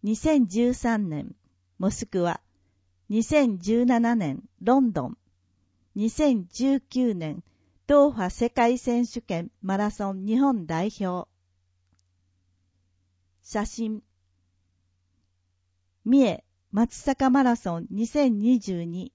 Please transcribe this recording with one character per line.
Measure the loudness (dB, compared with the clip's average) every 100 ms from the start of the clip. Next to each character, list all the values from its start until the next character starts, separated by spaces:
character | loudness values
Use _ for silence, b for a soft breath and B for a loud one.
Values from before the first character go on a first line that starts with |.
二 | -4 -2
千 | 2 2 2
十 | 2 0
三 | 0 -2 -2 -4
年、 | -6 -10 -16 _ _ _ _
モ | -4
ス | -4 -6
ク | -2
ワ。 | -2 -4 _ _ _ _ _ _ _
二 | -2
千 | 0 2 2 -2
十 | -2 0 2
七 | 2 2 0
年、 | -2 -6 -12 _
ロ | 2 4
ン | 2
ド | -2 -6
ン。 | -10 _ _ _ _ _ _ _ -4
二 | -4
千 | 0 2 2 -2
十 | -4 0 0
九 | _ -2 -2 -2
年、 | -6 -10 -14 _ _ _ 4
ド | 6 6
ー |
ハ | 4 -6
世 | -2 -2
界 | 2 2 2
選 | 0 -2 -2
手 | -6
権 | -8 -8 -8 _
マ | -6 -2
ラ | -2
ソ | -4 -8
ン | -6 -2
日 | 2
本 | 2 0 -2
代 | -4 -4
表。 | -4 -6 -6 -8 _ _ _ _ _ _ _ _ _ _ _ _ _ _ _ _ _ _ _ _ _
写 | -10 -6 -6
真。 | -6 -8 -8 _ _ _ _ _ _ _ _ _ _ _ _ _ _ _ _ _ _ _ _ 2
三 | 4
重 | 4 0 _ _ _
松 | -2 -2 -2
坂 | -4 0 2
マ | 4
ラ | 4 0
ソ | -4 -8
ン | -8
二 | -6 -4
千 | 0 2 2
二 | 2 2
十 | 0 -6
二。 | -6 -8 -12